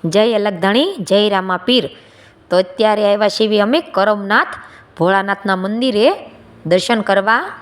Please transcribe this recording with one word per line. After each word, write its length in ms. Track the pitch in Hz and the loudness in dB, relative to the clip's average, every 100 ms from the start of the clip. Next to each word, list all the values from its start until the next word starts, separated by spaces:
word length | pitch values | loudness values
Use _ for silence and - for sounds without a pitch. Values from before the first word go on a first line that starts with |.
| 165 | 0
જય 280 | 185 220 | 0 2
અલગધણી, 600 | 214 208 180 190 220 349 349 | 0 -2 -2 0 2 0 -4
જય 300 | 180 196 208 | 0 2 2
રામાપીર. 600 | 196 190 180 - 254 156 - - - - _ _ | 0 -2 -4 0 0 0 -8 -20 -20 -20 _ _
તો 80 | 180 | 0
અત્યારે 560 | 185 - 214 214 208 | 0 0 0 2 2
આવ્યા 160 | 202 208 | 2 0
છીએ 300 | - 220 208 | 0 0 2
અમે 220 | 208 302 | 2 0
કરમનાથ 640 | 320 - 208 208 196 220 - - - - - - | -2 0 0 0 0 0 0 -8 -18 -20 -20 -2
ભોળાનાથના 580 | 170 196 196 202 202 190 | 0 0 0 -4 -2 -4
મંદિરે 760 | 190 220 254 208 247 392 - - - - 156 | -4 -2 -2 2 2 0 -10 -20 -20 -14 0
દર્શન 360 | 180 - 226 | 0 2 -2
કરવા, 500 | 202 196 196 233 370 - | 2 0 2 0 -2 -14